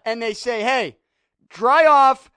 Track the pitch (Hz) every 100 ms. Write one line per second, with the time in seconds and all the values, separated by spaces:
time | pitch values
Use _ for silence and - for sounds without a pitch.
0 | - 233 226 214 247 233 214 262 185 110
1 | _ _ _ _ _ - 233 294 320 285
2 | 269 262 _